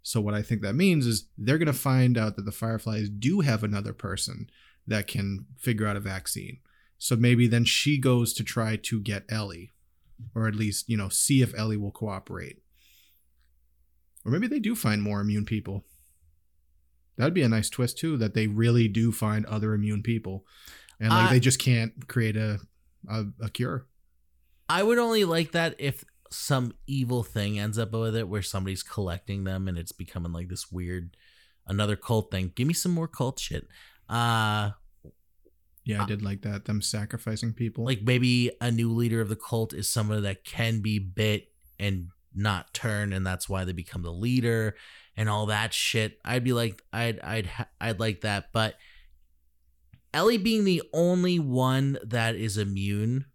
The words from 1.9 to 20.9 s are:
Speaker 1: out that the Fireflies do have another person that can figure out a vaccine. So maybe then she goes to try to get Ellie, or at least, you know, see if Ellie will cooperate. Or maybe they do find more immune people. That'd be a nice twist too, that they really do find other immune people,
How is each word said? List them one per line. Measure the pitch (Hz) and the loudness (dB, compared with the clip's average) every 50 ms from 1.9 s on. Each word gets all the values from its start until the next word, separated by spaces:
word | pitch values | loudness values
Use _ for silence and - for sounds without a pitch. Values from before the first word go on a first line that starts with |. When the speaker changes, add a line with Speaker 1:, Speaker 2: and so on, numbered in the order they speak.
| 131 131 127 123 123 | 4 6 6 6 4
Speaker 1:
out | 117 110 107 95 | 4 2 -2 -2
that | - 101 | -4 -6
the | 104 | -8
Fireflies | - - 113 113 113 110 - 113 110 107 107 104 | -6 -4 -4 -2 -2 -2 -4 -4 -2 -2 -4 -4
do | 104 101 107 139 185 202 | -4 0 0 2 2 4
have | 156 139 117 107 110 | 4 2 2 2 0
another | 104 104 101 101 107 - | -2 -2 -2 -4 -6 -8
person | - - 95 95 - - - - - 113 - _ _ _ _ _ _ _ | -8 -8 -6 -4 -4 -6 -6 -6 -10 -12 -14 _ _ _ _ _ _ _
that | - 107 104 104 | -2 -2 -2 -2
can | - - - 98 98 98 95 - - - | -2 -4 -2 -2 -2 -4 -4 -8 -14 -16
figure | - - 127 117 104 107 | -6 -2 -2 0 0 0
out | 104 101 | -2 -2
a | 101 | -4
vaccine. | 101 98 95 95 - - - 104 95 92 127 - _ _ _ _ _ _ _ | -6 -6 -8 -6 -6 -6 -8 -6 -8 -12 -16 -18 _ _ _ _ _ _ _
So | _ - - 127 | _ 0 0 4
maybe | 110 120 120 123 117 123 | 6 6 6 6 6 6
then | 113 113 120 120 | 6 6 4 4
she | - - - - 143 147 139 | 4 2 2 4 2 2 4
goes | 131 131 123 120 120 113 - | 4 4 4 4 2 0 -2
to | - 107 | -4 -6
try | - - 120 113 110 110 | -4 -2 -2 0 0 -2
to | 101 - - 113 107 | -4 -4 -4 -4 -2
get | 101 110 104 101 - - | -2 -4 -6 -6 -6 -6
Ellie, | 110 110 107 98 - 85 95 - _ _ _ _ _ _ _ _ - - 113 - - | -6 -4 -4 -6 -10 -14 -16 -18 _ _ _ _ _ _ _ _ -20 -18 -18 -8 -4
or | 113 110 | -2 -2
at | 110 104 | 0 0
least, | 107 110 104 101 - - - | 0 -2 0 -2 -4 -2 -2
you | 113 | -2
know, | 107 98 95 | -2 0 0
see | - - - - 135 135 | 0 0 2 4 6 6
if | 127 - - | 6 4 2
Ellie | 104 107 110 107 | -4 -2 -2 -2
will | 104 104 101 | -2 -4 -6
cooperate. | - - 110 104 98 95 - - 95 90 90 - - _ _ _ _ _ _ _ _ _ _ _ _ _ _ _ _ _ _ _ _ _ _ _ _ _ _ _ _ _ _ _ _ - - | -6 -6 -6 -6 -6 -8 -8 -10 -12 -10 -10 -12 -14 _ _ _ _ _ _ _ _ _ _ _ _ _ _ _ _ _ _ _ _ _ _ _ _ _ _ _ _ _ _ _ _ -8 -2
Or | 107 | 0
maybe | 127 180 233 | 0 0 0
they | 233 294 285 | 0 -2 -2
do | 214 208 233 | 0 -2 -2
find | - - 110 107 104 104 | 0 0 0 2 2 0
more | 104 104 - | 0 0 0
immune | 101 104 104 104 101 | 0 0 0 0 0
people. | - 113 107 - 98 98 98 - _ - - _ _ _ _ _ _ _ _ _ _ _ _ _ _ _ _ _ _ _ _ _ _ _ | -2 -2 -4 -4 -6 -8 -8 -10 _ -20 -20 _ _ _ _ _ _ _ _ _ _ _ _ _ _ _ _ _ _ _ _ _ _ _
That'd | - 123 151 175 | 0 0 2 4
be | 185 139 | 4 4
a | 117 | 4
nice | 113 110 104 - | 4 4 2 0
twist | - - 123 123 - | 0 -2 -2 -2 -2
too, | - - 165 156 | -4 -4 -2 0
that | 120 110 104 - | 0 0 0 2
they | 113 110 | 0 0
really | 107 101 107 113 120 120 120 117 | 2 2 2 4 6 6 6 4
do | 107 98 113 113 117 | 4 4 2 2 2
find | 107 - 110 107 107 107 107 | 2 2 0 0 0 0 -2
other | - 110 107 107 107 107 | -2 -2 -2 0 0 0
immune | 104 104 104 107 104 | 0 0 0 -2 -2
people, | 110 117 117 110 - 95 95 98 _ _ - - - - - - - - | -2 -2 -2 -2 -4 -6 -10 -10 _ _ -20 -20 -20 -20 -20 -20 -20 -20